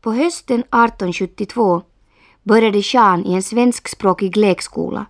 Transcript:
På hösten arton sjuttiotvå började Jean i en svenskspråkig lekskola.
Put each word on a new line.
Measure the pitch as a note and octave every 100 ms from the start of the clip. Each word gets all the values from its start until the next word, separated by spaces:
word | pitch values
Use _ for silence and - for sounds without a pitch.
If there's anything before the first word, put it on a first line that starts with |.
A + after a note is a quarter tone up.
På | A#3+
hösten | A3+ E4 E4 - A#3+ B3
arton | A#3+ A#3 - F3+
sjuttiotvå | E3+ F#3 - G3+ - G#3+ F3 - _ _ _ _ _
började | - G#3+ A3+ G3+
Jean | G3+ B3+ G#3+ F3+ -
i |
en | F3+
svenskspråkig | F#3 A3+ B3 A#3+ - - G3 F#3 G3 F#3
lekskola. | G#3 F3 - - E3+ - G#3